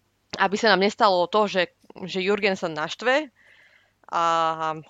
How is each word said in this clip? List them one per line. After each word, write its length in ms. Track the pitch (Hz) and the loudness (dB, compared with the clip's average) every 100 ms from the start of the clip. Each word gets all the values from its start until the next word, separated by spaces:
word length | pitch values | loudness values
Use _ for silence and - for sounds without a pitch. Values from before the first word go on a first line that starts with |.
| _ _ _ - | _ _ _ -2
aby 240 | 190 208 | -2 2
sa 160 | 226 185 | 2 4
nám 80 | |
nestalo 480 | 196 - 220 180 170 | 2 2 2 2 2
to, 160 | 214 208 | 0 0
že, 240 | 180 170 _ _ - | 0 -2 _ _ -16
že 160 | 180 185 | -8 -4
Jurgen 400 | 185 208 202 190 | -2 0 0 -2
sa 80 | 175 | -4
naštve 640 | 151 160 - 226 269 294 _ _ _ _ _ _ _ - | -4 -6 -4 0 0 -2 _ _ _ _ _ _ _ -8
a 120 | - 170 165 160 160 160 156 | -2 2 2 0 0 -4 -6